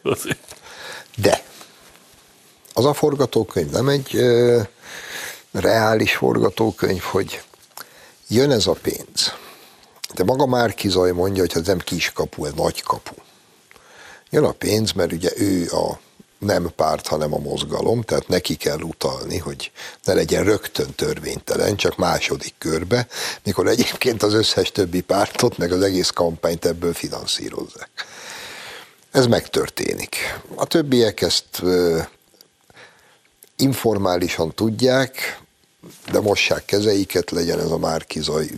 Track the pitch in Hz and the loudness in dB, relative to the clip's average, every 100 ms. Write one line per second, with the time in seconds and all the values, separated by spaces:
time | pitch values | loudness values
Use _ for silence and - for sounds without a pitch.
0 | - - - - - - - - - - | -4 -4 -4 -8 -8 -20 -20 -20 -16 -18
1 | - - 104 - - - - - - - | -16 0 4 4 4 -20 -20 -20 -20 -20
2 | _ - _ _ _ _ - - 127 143 | _ -20 _ _ _ _ -6 2 2 4
3 | 151 139 127 - 107 98 76 - 131 143 | 2 2 2 2 0 0 -2 0 2 0
4 | 135 107 123 120 120 120 104 - - - | 0 2 4 6 6 4 2 -6 -18 -16
5 | - - - - - - 92 110 110 110 | -14 -12 -12 -14 -10 -2 2 4 4 4
6 | 110 - 65 113 110 - 110 98 98 92 | 2 2 2 2 0 2 0 0 -2 -2
7 | - 95 101 - - _ _ - - - | -2 -2 -2 -8 -16 _ _ -20 -20 -20
8 | - _ - 107 143 120 95 80 - - | -20 _ -2 2 4 4 2 0 -2 -6
9 | - - - - - - - - - - | -8 -4 -4 -4 -16 -20 -20 -20 -20 -18
10 | - - 92 131 139 123 117 - 101 92 | -14 -2 0 2 4 4 2 0 0 2
11 | 90 87 92 95 87 82 82 92 - 87 | 2 2 0 2 0 0 0 0 -2 -4
12 | - - 78 - 76 76 80 - - - | -4 -4 -6 -4 -8 -2 -2 -2 -4 -6
13 | - - - _ _ _ _ - - - | -6 -20 -20 _ _ _ _ -20 -20 -20
14 | - - _ 139 139 - - 107 110 95 | -20 -20 _ 0 0 0 0 2 0 0
15 | 85 82 87 - 101 92 85 85 - - | -2 0 -4 0 0 0 0 -2 -2 -4
16 | - _ - _ 101 90 85 - 78 76 | -12 _ -20 _ 0 0 0 0 0 0
17 | - 78 76 76 71 69 71 - - 117 | -2 -2 -2 -2 -4 -6 -4 -2 0 0
18 | 110 73 - 92 - 76 - 76 85 78 | 0 -4 0 -2 -2 -4 -2 -4 -6 -6
19 | 69 65 - 90 80 69 - - - - | -6 -6 -6 -6 -6 -10 -12 -14 -18 -8
20 | - 92 82 85 90 104 - - 69 69 | 0 2 2 2 2 0 -2 -6 -6 -2
21 | 92 78 78 - - - 92 104 87 - | -4 -4 -6 -10 -6 0 0 0 -2 0
22 | 90 80 - 69 - - 82 80 87 120 | 0 0 -2 -4 -6 -8 -4 -4 0 -2
23 | 117 - - - - 98 95 113 - - | -2 -6 -8 -6 -4 0 2 2 0 0
24 | 127 113 104 107 107 - 92 - 92 90 | 0 2 2 2 2 2 0 0 0 0
25 | - 95 101 - 123 - 85 90 98 92 | 0 2 2 2 0 0 -2 2 2 2
26 | 87 - 87 82 85 85 85 85 85 82 | 0 0 0 0 -2 0 -2 0 -2 -4
27 | - 65 - - 50 - - - - - | -6 -8 -6 -6 -6 -8 -10 -14 -18 -14
28 | - - - - - - - - - _ | -16 -14 -16 -16 -14 -16 -16 -18 -20 _
29 | _ - 123 104 - - - - - 50 | _ 2 4 4 2 -2 -2 -4 -4 -4
30 | - - - - - - - 175 147 127 | -6 -6 -6 -8 -12 -6 0 0 4 4
31 | 110 - 87 - - - 90 90 87 82 | 4 2 0 0 -4 -4 0 2 4 2
32 | 82 - _ _ _ _ _ - - _ | -2 -10 _ _ _ _ _ -20 -20 _
33 | _ _ _ _ - - 135 127 113 104 | _ _ _ _ -20 0 0 2 2 2
34 | 95 90 90 - 80 - 110 107 127 127 | 2 2 0 0 -2 0 -2 2 2 4
35 | 131 - - - - _ _ _ - - | 0 -4 -8 -10 -16 _ _ _ -20 -20
36 | - 95 104 98 - 78 - 101 104 101 | -2 0 2 2 2 -2 0 0 2 2
37 | 98 90 85 85 85 85 80 82 80 80 | 2 -2 -2 -2 -2 -2 -2 -2 0 -2
38 | - 78 76 76 76 | -4 -6 -2 -2 -2